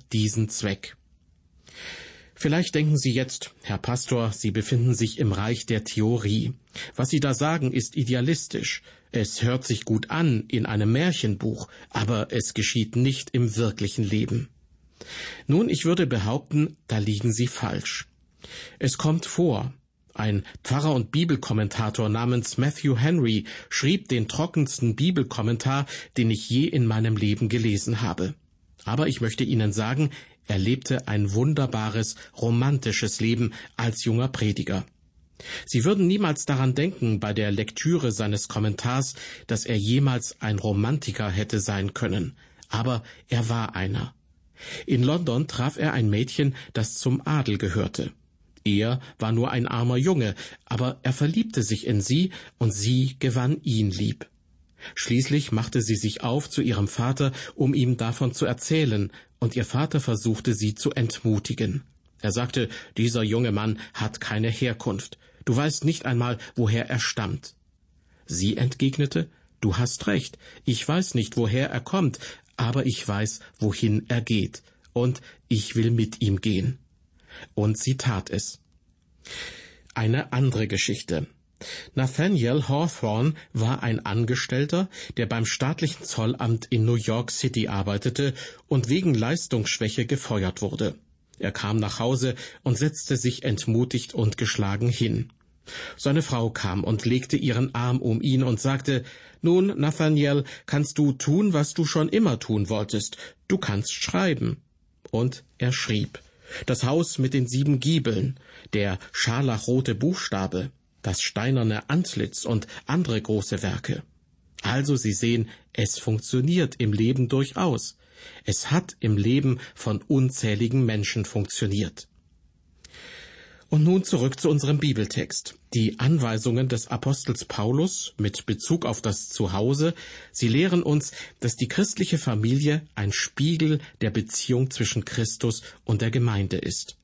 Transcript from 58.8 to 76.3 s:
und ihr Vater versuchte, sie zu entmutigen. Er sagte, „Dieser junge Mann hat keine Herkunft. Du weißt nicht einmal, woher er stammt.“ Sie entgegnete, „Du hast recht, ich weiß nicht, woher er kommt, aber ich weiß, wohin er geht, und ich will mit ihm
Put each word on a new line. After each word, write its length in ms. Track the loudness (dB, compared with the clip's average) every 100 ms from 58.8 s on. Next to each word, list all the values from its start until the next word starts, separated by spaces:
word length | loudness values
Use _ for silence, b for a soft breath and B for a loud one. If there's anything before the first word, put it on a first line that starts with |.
| 2 2 -2 B B _
und 180 | -2 -2
ihr 80 | -2
Vater 340 | 0 0 0
versuchte, 540 | 0 0 0 0 0
sie 200 | 0 -2
zu 180 | -2 -2
entmutigen. 880 | 0 -2 0 0 0 -2 -4 -2 -4 -8 _ _ _
Er 100 | -2
sagte, 380 | 0 -2 0 -2 B B -2
„Dieser 260 | 0 2
junge 300 | 2 2 2
Mann 260 | 2 0 -4 B
hat 280 | -6 -6 -6
keine 280 | -4 -2 0
Herkunft. 680 | 0 -2 -2 -4 -4 -8 -18 B B
Du 100 | 0
weißt 300 | 2 2 0
nicht 220 | -2 -2 -2
einmal, 320 | 0 0 -2 B 0
woher 320 | 2 2 0
er 120 | -2
stammt.“ 540 | -2 -2 -4 -6 -10 -20 _ _ _ _ b b
Sie 320 | -8 -2 0 2
entgegnete, 720 | 0 0 0 0 0 0 -4 b b _
„Du 160 | 0 2
hast 300 | 0 -2 -2
recht, 320 | -2 -2 -12 B B
ich 220 | -2 -2 0
weiß 240 | 0 0
nicht, 220 | -2 -2 0
woher 320 | 0 2 0
er 120 | -4
kommt, 380 | -2 0 0 -2 B B B -2
aber 300 | 0 2 0
ich 200 | -2 -2
weiß, 340 | -2 -2 -6 B -2
wohin 480 | -2 2 2 2 0
er 140 | -4
geht, 400 | 0 0 0 -6 b b b
und 260 | 0 0 -2 B B _
ich 280 | -2 0 0
will 140 | 2
mit 320 | 2 0 0
ihm 180 | 0